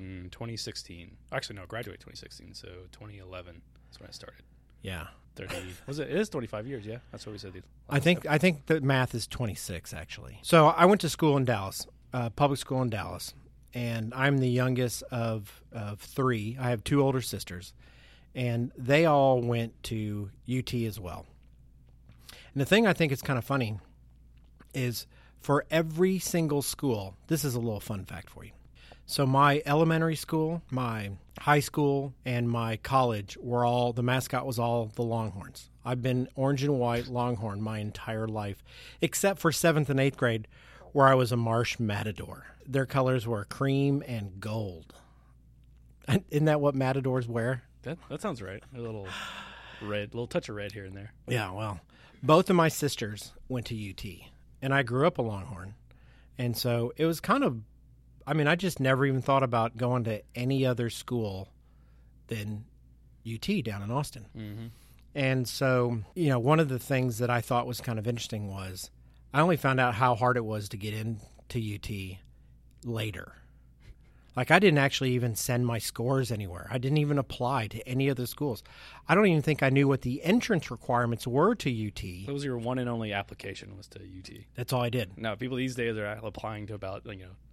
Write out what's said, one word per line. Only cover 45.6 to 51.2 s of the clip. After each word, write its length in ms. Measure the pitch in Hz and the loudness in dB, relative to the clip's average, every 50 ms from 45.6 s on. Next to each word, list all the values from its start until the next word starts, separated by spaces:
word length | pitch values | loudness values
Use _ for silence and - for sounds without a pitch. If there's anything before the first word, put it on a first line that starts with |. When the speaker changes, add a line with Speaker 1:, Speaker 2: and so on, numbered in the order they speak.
| - - - - - - - - - | -20 -20 -20 -20 -20 -20 -20 -10 -2
Speaker 2:
<laughs> 240 | - - - - - | 0 0 0 0 0
Isn't 140 | 147 147 156 | 0 2 4
that 160 | 156 151 151 | 4 4 4
what 140 | 143 143 139 | 4 2 2
Matadors 520 | 135 135 131 131 135 127 131 127 131 120 | 2 2 0 0 0 0 0 0 0 -2
wear? 360 | 113 113 117 113 123 131 123 - - - - - | -2 -2 -2 0 0 -2 -4 -6 -14 -20 -16 -12
Speaker 1:
That, 120 | - 165 175 - - | -12 -12 -12 -12 -12
that 100 | 139 160 | -10 -8
sounds 220 | - 208 147 104 98 | -6 -6 -6 -6 -8
right. 200 | 95 95 113 - - 131 | -10 -12 -14 -14 -16 -12
A 20 | 123 | -10
little 300 | 117 113 110 107 98 92 92 - - - - - - - - - - - - - | -10 -8 -8 -8 -10 -10 -10 -10 -10 -12 -12 -14 -14 -16 -18 -18 -18 -18 -16 -12
red, 300 | 110 104 104 104 104 110 | -8 -4 -4 -4 -4 -4
a 20 | - | -6
little 140 | 117 120 | -8 -6
touch 240 | 113 - 175 - - | -4 -4 -4 -4 -4
of 60 | 107 | -6
red 160 | 104 101 101 95 | -8 -8 -8 -10
here 120 | 107 98 | -12 -12
and 100 | 92 95 | -12 -12
there. 200 | 98 101 107 - - | -14 -14 -16 -18 -14